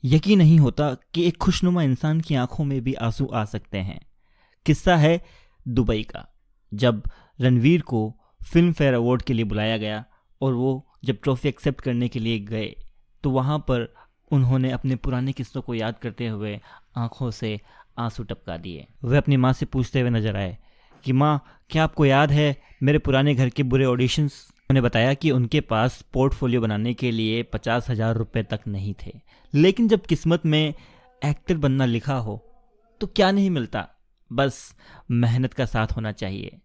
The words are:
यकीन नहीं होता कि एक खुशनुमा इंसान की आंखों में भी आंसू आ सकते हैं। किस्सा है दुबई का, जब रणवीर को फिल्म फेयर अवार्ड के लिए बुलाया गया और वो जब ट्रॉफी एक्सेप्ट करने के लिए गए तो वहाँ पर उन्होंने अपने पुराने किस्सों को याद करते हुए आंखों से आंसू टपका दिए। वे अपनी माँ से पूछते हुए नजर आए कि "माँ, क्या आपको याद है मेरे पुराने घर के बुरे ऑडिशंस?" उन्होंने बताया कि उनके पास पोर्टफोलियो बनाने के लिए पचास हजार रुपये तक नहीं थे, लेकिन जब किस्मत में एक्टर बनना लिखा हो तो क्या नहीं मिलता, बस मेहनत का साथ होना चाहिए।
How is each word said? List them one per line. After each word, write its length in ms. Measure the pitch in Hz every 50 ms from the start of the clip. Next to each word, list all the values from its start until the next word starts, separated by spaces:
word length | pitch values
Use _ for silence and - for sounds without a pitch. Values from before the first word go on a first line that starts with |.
| -
यकीन 340 | 127 139 156 - 190 214 196
नहीं 200 | 170 151 165 165
होता 340 | 147 123 - - 147 147 127 - _ _ _
कि 120 | 165 170 175
एक 100 | 165 -
खुशनुमा 460 | - - 175 - - 180 175 180 165
इंसान 380 | 135 - - - 156 156 160
की 140 | 160 - 151
आंखों 300 | 131 123 127 - - 160
में 140 | 139 139 135 117
भी 100 | 131 131
आंसू 300 | - 117 113 113 - 135
आ 180 | 127 - 113 107
सकते 320 | 104 - 104 - - - 101
हैं। 220 | 92 95 - - - - _ _ _ _ _ _ _ _ _ _ _
किस्सा 300 | - 151 - - 190 180
है 260 | 165 147 156 170 170 - - - - _ _ _ _ -
दुबई 380 | 127 120 131 120 101 113 107 107
का, 200 | - - - - - _ _ _ _ _ _ _ _
जब 320 | - 104 127 123 113 104 - - - - - _ _ _
रणवीर 420 | 123 127 127 120 113 143 170 175 -
को 300 | - 131 113 107 110 - _ _ _ _ _ -
फिल्म 300 | - - 170 170 175 165
फेयर 200 | - 151 139 127
अवार्ड 280 | 120 117 120 123 123
के 120 | - - 123
लिए 120 | 113 117
बुलाया 320 | 104 104 104 104 110 113 110
गया 260 | 107 107 107 107 110 _ _ _ _ _ _ _
और 120 | 135 135 127
वो 320 | 120 127 135 131 131 - _ _ _ -
जब 160 | 120 120 - -
ट्रॉफी 260 | 143 135 123 - 147
एक्सेप्ट 320 | 123 - - 151 135 -
करने 260 | - 139 123 120 123 120
के 120 | - 123
लिए 200 | 110 113 117 110
गए 340 | 101 104 113 110 107 - - - - - _ _ _ _ _ _ -
तो 60 | 147
वहाँ 300 | 131 131 127 135 151 151
पर 320 | 143 - 131 120 113 113 _ - - _ _ _ _ _
उन्होंने 400 | 151 139 131 123 131 131 127 131
अपने 240 | 127 117 - 135 131 -
पुराने 340 | - - 127 123 127 135
किस्सों 300 | 131 - 127 - - 135
को 140 | 120 - 120
याद 220 | 113 110 110 113 -
करते 280 | - 120 101 - 120 117
हुए 320 | 110 101 107 107 104 101 _ - - - _ _ _ -
आंखों 340 | 117 117 - - 131 123
से 280 | 107 - - 110 107 101 _ _ - _ - _ _ -
आंसू 260 | 117 113 - - 117
टपका 320 | - - - _ - 85 85
दिए। 300 | 87 92 85 73 69 _ _ - -
वे 140 | 120 123 143
अपनी 200 | 131 - 143 131
माँ 140 | 127 131 131
से 120 | - -
पूछते 360 | - - 131 123 - - 135
हुए 80 | 123 123
नजर 260 | 120 113 104 110 101 101
आए 200 | 101 92 87 - - _ _ _ _ _ - _ _
कि 80 | 127 127
"माँ, 480 | 131 143 151 151 143 - _ - _ _ _
क्या 140 | - 160 160
आपको 220 | 156 - - 156
याद 260 | 139 135 139 147 151
है 240 | 143 147 151 147 139 - _ _ - _ 135
मेरे 160 | 135 151 151
पुराने 340 | 147 143 135 135 139 147 143
घर 140 | 120 131 123
के 140 | - - 143
बुरे 220 | 127 123 135 135
ऑडिशंस?" 540 | 131 123 123 131 123 - - 151 143 - - - -
उन्होंने 320 | _ _ _ - 131 135
बताया 320 | 120 120 - 113 113 131 139
कि 180 | 139 - 160
उनके 280 | 139 127 123 113 - 151
पास 400 | 147 - 113 110 113 127 - - - _ -
पोर्टफोलियो 480 | 127 131 139 - - 135 123 120 123
बनाने 320 | 113 110 107 104 107 120 123
के 180 | - - 123
लिए 320 | 117 113 110 110 110 117 117
पचास 460 | - - 107 - 113 113 120 117 -
हजार 260 | 127 107 113 113 113
रुपये 280 | 110 110 - - 113 113
तक 180 | - - 104 - 107
नहीं 260 | 101 98 98 104 98 - -
थे, 60 | - - - _ _ _ _ _ - -
लेकिन 340 | 143 156 185 190 - 233 220
जब 180 | 226 196 -
किस्मत 400 | - 170 156 - 160 165 170 -
में 280 | 160 156 151 156 151 143 - - - - - _ _ _ _
एक्टर 360 | - 147 147 - _ - 185 160
बनना 280 | 143 139 131 135 135
लिखा 300 | 123 117 117 - 139 139
हो 200 | 131 113 107 104 101 _ - - _ _ _ _ _ _ _ _ _
तो 60 | - 196
क्या 220 | - - 202 185
नहीं 180 | 196 202 196 190
मिलता, 380 | 180 147 117 107 - 110 92 - _ _ _ _ _ _ _ _
बस 440 | 117 120 139 135 127 - - - - _ _ - - - - _
मेहनत 420 | 120 117 120 117 117 127 131 127 -
का 120 | - 131
साथ 300 | 117 - 120 110 110 -
होना 160 | - 110 107 104
चाहिए। 460 | - - 95 98 101 98 90 - - _